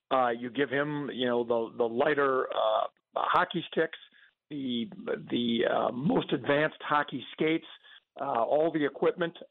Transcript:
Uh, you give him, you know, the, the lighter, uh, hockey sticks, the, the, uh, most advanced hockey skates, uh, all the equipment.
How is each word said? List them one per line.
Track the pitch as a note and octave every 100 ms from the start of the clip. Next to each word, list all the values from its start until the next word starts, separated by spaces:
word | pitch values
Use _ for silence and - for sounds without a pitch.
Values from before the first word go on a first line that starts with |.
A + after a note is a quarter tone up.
| -
Uh, | C3+ B2
you | A#2+ A#2
give | A2+ C3+
him, | C3+ D3 D3 C#3
you | A2+ B2
know, | A#2+
the, | A#2 A#2 A2+ A#2
the |
lighter, | A#2 A#2 C#3+ C#3+ C#3 C3 -
uh, | - A2 A2 - _ _ -
hockey | B2 D#3 F3+ E3+ -
sticks, | - D#3+ - - _ - _ -
the, | D3 C3 A#2+ G#2+ - - - -
the, | B2+ A#2+ A#2 -
uh, | A#2 A2+
most | B2 D#3+ B3+ -
advanced | D#3 B2 C#3+ D3+ -
hockey | - D3 C#3+ C3+ -
skates, | - D#3+ D#3+ - - - - _ -
uh, |
all | C#3 B2 A2+ C#3+ E3
the | D#3+
equipment. | C#3 - E3+ E3 E3+ - -